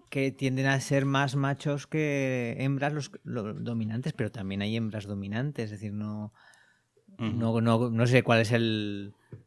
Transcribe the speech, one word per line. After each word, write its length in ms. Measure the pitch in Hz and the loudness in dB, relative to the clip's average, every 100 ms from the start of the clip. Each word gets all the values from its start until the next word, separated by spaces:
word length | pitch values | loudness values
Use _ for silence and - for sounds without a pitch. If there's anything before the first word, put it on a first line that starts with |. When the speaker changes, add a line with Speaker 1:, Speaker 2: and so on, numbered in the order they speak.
| - | -8
Speaker 1:
que 220 | 139 135 | -2 -2
tienden 340 | - 135 131 135 | 0 -2 0 2
a 120 | 135 | 0
ser 240 | - 139 139 | 2 2 2
más 300 | 135 139 139 | 2 2 2
machos 500 | 139 139 151 143 - | 0 0 -2 -4 -2
que 720 | 156 151 139 135 127 117 - | -2 0 0 0 0 -2 -2
hembras 340 | 135 139 143 | 0 0 0
los, 200 | 151 131 - | -2 -6 -12
los 400 | 117 117 107 107 | -8 -4 -4 -4
dominantes, 480 | 113 117 110 113 143 | -4 -2 -2 -2 -4
pero 180 | - 110 | -2 -4
también 280 | 117 95 98 | -4 -6 -2
hay 140 | 104 113 | 0 0
hembras 280 | 110 104 98 | -2 -4 -6
dominantes, 600 | 101 98 110 143 139 107 | -6 -4 -2 -2 -4 -6
es 40 | |
decir, 220 | 104 107 | -6 -8
no, 400 | 104 107 107 107 _ - - _ _ _ _ _ - | -6 -6 -6 -8 _ -20 -20 _ _ _ _ _ -8
Speaker 2:
Ujú. 140 | 113 | -4
Speaker 1:
no, 280 | 117 113 113 | 0 2 2
no, 300 | 117 113 123 | 4 4 4
no 160 | 113 120 | 2 6
sé 160 | 127 | 6
cuál 180 | 120 113 | 6 4
es 120 | 110 | 6
el, 640 | 117 117 110 104 101 101 - _ - | 2 2 0 -2 -6 -8 -14 _ -20